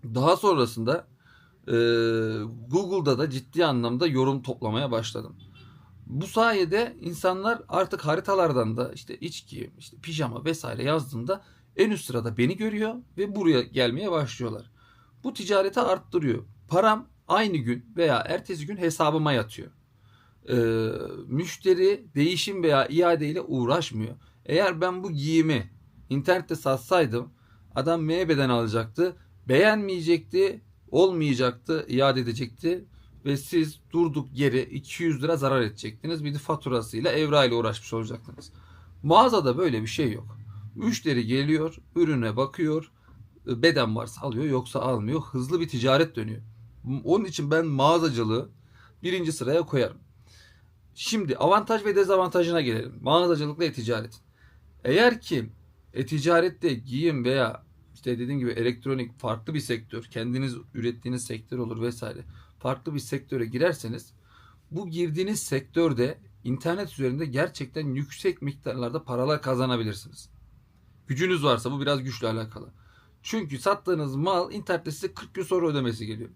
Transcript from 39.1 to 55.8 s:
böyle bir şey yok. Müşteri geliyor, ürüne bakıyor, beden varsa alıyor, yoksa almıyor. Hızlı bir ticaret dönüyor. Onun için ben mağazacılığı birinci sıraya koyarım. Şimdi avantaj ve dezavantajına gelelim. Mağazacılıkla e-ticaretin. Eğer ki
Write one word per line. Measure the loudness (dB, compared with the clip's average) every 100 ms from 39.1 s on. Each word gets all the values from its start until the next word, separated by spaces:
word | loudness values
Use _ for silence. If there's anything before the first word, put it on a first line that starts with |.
| 8 8 6 2 2
böyle | 2 0
bir | -2
şey | -2 -2
yok. | -2 -10 -16 -16 -16 -16 -4
Müşteri | -2 -2 0 0 2
geliyor, | 0 2 2 0 -6 -8 0
ürüne | 2 2 0 0
bakıyor, | -2 0 0 0 -4 _ _ -20 -20 _ -6
beden | 2 4 4 2 0
varsa | -6 -8
alıyor, | -6 -4 0
yoksa | 0 -2 -4
almıyor. | -2 -2 0 -4
Hızlı | -4 -6 -2 -2
bir | -2
ticaret | -2 2 4 4 0
dönüyor. | -8 -8 -12 -20 -20 -16 -6 -6
Onun | 2 2 2
için | -4 0
ben | 0 2
mağazacılığı | 4 4 6 2 0 0 0 -4 -14 -20 -20 -20 -10
birinci | -4 -2 -2
sıraya | -4 0 0
koyarım. | 2 0 0 -4 -20 _ -20 -20 -20 _ _ _ _ -10
Şimdi | -4 -2 0 2
avantaj | 4 4 4 0 2
ve | 2
dezavantajına | 4 4 4 2 2 2
gelelim. | 2 0 -4 -6
Mağazacılıkla | 2 4 4 2 0 -2
e-ticaretin. | -4 -2 -4 -4 -4 -16 _ _ _ _ -20 -8
Eğer | 0 4 4 2
ki | -4 -4 -4 -12 -20 _